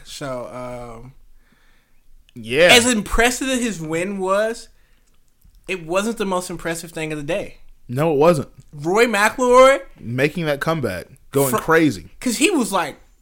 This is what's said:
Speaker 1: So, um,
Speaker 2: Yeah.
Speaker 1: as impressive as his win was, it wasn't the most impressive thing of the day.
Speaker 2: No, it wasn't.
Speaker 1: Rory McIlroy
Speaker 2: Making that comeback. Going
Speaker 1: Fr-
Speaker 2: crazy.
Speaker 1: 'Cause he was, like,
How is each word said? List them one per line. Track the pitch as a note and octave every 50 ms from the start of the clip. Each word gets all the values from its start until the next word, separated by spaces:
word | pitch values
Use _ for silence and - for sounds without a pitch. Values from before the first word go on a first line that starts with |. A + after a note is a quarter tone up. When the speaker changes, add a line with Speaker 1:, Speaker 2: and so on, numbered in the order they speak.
| -
Speaker 1:
So, | - - - D3 C3+ B2+ B2 A#2 - A#2+ B2+ B2 B2 B2 A#2+ A#2+ A#2+ A#2 A2+ A#2+
um, | B2+ - - - - - - _ _ _ _ _ _ _ _ _ _ _ _ _ - - - _ _ -
Speaker 2:
Yeah. | B2 G#2+ A2+ B2+ D3 F3 F3+
Speaker 1:
as | B3 A#3+ A3+ B3+
impressive | A#3+ G#3+ F3+ - - - A#3 B3 B3 - C#4+
as | C4 C4 A#3+
his | B3 A3+ F3+ E3
win | D#3+ D#3 D#3+ E3 F3+ G3+ G3+ F#3+
was, | F#3 F#3 G3 G3+ A3 A3 A#3 - - - _ _ _ _ _ _ _ _ _ _ _ _ _ _ _ _ _ _ _
it | - F#3+ F3+ D#3+
wasn't | D#3 F3+ F#3+ G3+ A#3 A3
the | A3+ G3+
most | G3 F#3 F3+ F3+ -
impressive | F3 E3 - E3 E3 E3 - E3
thing | - D#3+ D#3 D#3
of | D#3
the | D3+ C#3+
day. | D3 F3+ G3+ B2+ - - - - - - - -
Speaker 2:
No, | - A#2+ C3+ D#3 E3
it | D3+
wasn't. | C3+ D3+ F3 F3 C#3 - - - - - - -
Speaker 1:
Rory | D3 C#3+ E3 F#3+ A3 B3
McIlroy | A#3+ G#3 G3 G#3 A3 - C4 B3+ B3 B3 B3+ C4 C4+ C#4 C4+ - - - -
Speaker 2:
Making | - A2 B2 C3 C#3+ D3+ - F3+ D3+
that | D3+ C#3+ C#3
comeback. | - E3 E3 D#3+ B2 G#2 F2+ E2+ - - - - - -
Going | - C#3 - C3
Speaker 1:
Fr- | A3
Speaker 2:
crazy. | G#3 - D#3+ D#3+ E3 D#3+ C#3 G2 F2 - - - -
Speaker 1:
'Cause | - B3+ G#3+
he | - C#4+ G#4
was, | F#4+ C#4 A3 F3+
like, | G3 F#3 D#3+ C3+ - - _ _ _ _